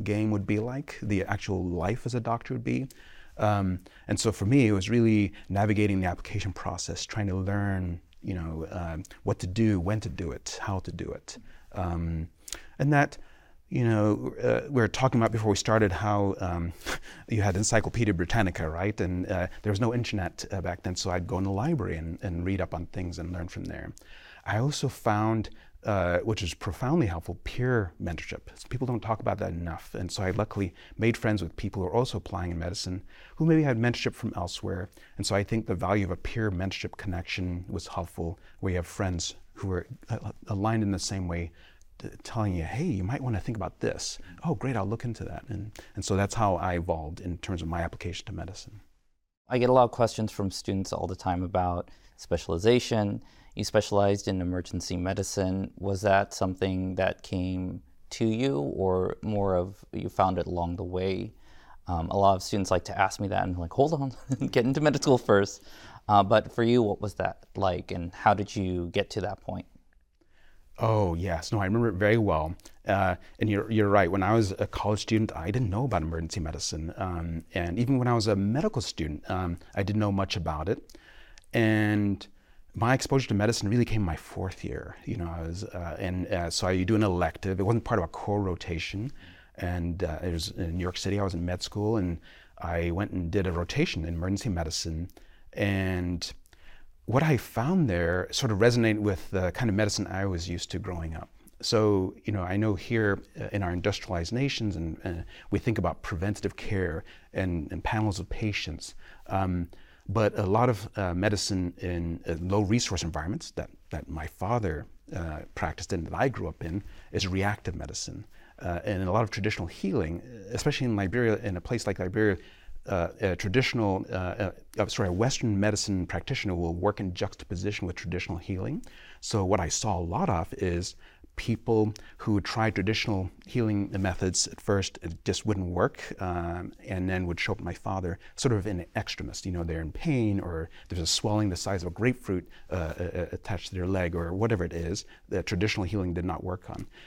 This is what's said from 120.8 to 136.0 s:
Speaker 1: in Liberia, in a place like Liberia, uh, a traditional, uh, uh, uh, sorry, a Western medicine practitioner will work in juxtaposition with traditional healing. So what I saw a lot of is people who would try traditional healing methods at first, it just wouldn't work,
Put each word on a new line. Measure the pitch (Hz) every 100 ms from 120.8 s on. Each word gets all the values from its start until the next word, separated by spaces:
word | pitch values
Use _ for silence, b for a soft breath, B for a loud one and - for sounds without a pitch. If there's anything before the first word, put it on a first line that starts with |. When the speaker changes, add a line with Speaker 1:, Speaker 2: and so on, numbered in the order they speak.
| 127
Speaker 1:
in | 101
Liberia, | 95 123 117 104
in | 107 90
a |
place | - 120 104
like | 98
Liberia, | 92 104 107 92 B B B B -
uh, | 95 85 -
a | 98 87
traditional, | 101 120 127 123 101 95 -
uh, | 92
uh, | 90 - 95 - - -
uh, | 101
sorry, | - 95
a |
Western | 90 127 - 117 98
medicine | 104 101 - 95 85
practitioner | 87 - 135 104
will | 87 85 87
work | 98 -
in | 95
juxtaposition | 87 101 - - 90 98 101 87
with | -
traditional | 85 87 - 90
healing. | - 92 107 185 - B B B
So | - 107 92
what | 98
I | 85
saw | - 113 90
a |
lot | 85 107 180
of | 87 - -
is | 92 87 - - b b - -
people | - 110 - 110 107 - B B
who | -
would | 104 -
try | - 110
traditional | 104 98 110 - 98 95 - -
healing | 123 110 101 101 98
methods | 95 90 92 - -
at | -
first, | - 101 95 -
it | 85 82 -
just | 95 107
wouldn't | 98 87
work, | 87 110 -